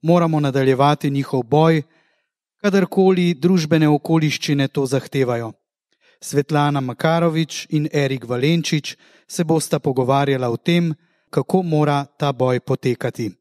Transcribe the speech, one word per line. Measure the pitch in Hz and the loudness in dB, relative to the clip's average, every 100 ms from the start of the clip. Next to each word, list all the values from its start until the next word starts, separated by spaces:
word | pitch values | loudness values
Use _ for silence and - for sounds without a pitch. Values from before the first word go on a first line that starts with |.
moramo | 160 175 170 160 | 4 2 4 0
nadaljevati | 147 135 135 127 139 147 151 | 0 2 2 4 4 2 -2
njihov | 139 135 131 | -4 -2 -4
boj, | 117 147 160 160 143 _ _ _ _ _ _ _ | 0 2 4 2 -2 _ _ _ _ _ _ _
kadarkoli | 208 196 185 - 190 185 175 | 0 0 0 2 2 4 2
družbene | 147 160 185 156 160 156 | 0 2 2 2 2 4
okoliščine | 147 - 165 156 135 - 143 135 | 2 2 0 0 -2 -2 -2 -2
to | - 135 | -2 -2
zahtevajo." | 135 - 139 127 120 113 110 _ _ _ _ _ _ | -2 -4 -2 -2 -2 -6 -14 _ _ _ _ _ _
Svetlana | - 139 143 151 147 143 | -4 -2 0 0 0 0
Makarovič | 127 123 160 165 170 160 160 - - | -4 -4 0 2 0 0 -4 -6 -4
in | 156 151 | -4 -2
Erik | 147 139 131 113 | -2 -2 -4 -6
Valenčič | 123 143 170 151 156 - - _ _ _ | -2 0 0 0 -4 -4 -16 _ _ _
se | - | -6
bosta | 165 160 - 151 | -2 0 0 -4
pogovarjala | 147 131 123 139 139 135 123 | -2 -2 0 0 0 -2 -2
o | 117 | -4
tem, | - 170 170 160 _ _ _ | -2 0 0 -6 _ _ _
kako | - 135 190 | -6 -2 -2
mora | 180 151 151 143 | 0 0 0 0
ta | 143 _ 147 | -4 _ -4
boj | 127 127 123 | -2 0 -2
potekati. | - 127 131 120 123 - 113 - | -2 -4 -2 -4 -6 -6 -10 -10